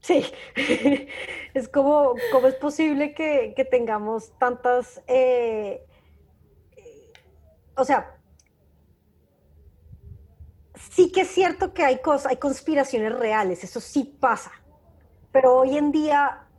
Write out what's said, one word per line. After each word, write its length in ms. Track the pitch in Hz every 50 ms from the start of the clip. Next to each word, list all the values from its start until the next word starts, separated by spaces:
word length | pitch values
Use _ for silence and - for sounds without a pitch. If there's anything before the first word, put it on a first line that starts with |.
Sí, 260 | _ - 359 285 - - - - - - -
<laughs> 520 | - 269 294 - - - 285 277 - - - - - - - - - - - -
es 140 | 269 247 -
como, 460 | - 294 269 277 294 302 285 269 240 233 247 233
¿cómo 160 | 220 262 247 262
es 60 | 262
posible 580 | 262 - 294 294 - 320 311 294 277 294 294 294
que, 400 | - 320 311 294 277 233 214 214
que 80 | - 262
tengamos 680 | 262 254 247 240 220 214 214 208 214 226 220 214 - _ _
tantas, 640 | 262 247 247 240 - 254 247 247 247 - - - _ -
eh, 720 | 254 262 262 254 254 247 240 233 220 214 214 202 - - - _ _ _ _ _ _ _ _ _ _ _ _ _ _ _ _ _ _ - - 466 - - - _ _ - _ _ _ _ _ _ _ _ _ _ _
o 80 | - 262
sea, 300 | 262 285 226 - - - _ _ _ _ _ _ _ _ _ _ _ _ _ _ _ _ _ _ _ _ _ _ _ _ _ _ _ _ _ _ - _ _ _ - - - _ - - - - _ _ _ - - - _ _ _ _
sí 360 | - - - - - 370 349
que 120 | - 359 370
es 60 | 370
cierto 440 | - - 381 349 330 - 381 - -
que 120 | - 330
hay 120 | 277 262
cos-, 300 | 254 262 330 294 277 285
hay 100 | 269 262
conspiraciones 760 | 254 - 285 269 - - - 311 285 269 269 - 233 214 220 220 254
reales, 460 | 233 220 214 214 208 185 180 175 -
eso 160 | 185 - 233
sí 360 | - - - 294 254 - - _
pasa, 320 | - 254 226 - - - - - _ _ _ _ _ _ _ _ _ _ _ _ _ _ _
pero 240 | 262 262 254 254
hoy 200 | 254 262 262 269
en 160 | 294 294 294 285
día 500 | 311 302 302 285 285 285 262 - - - _ _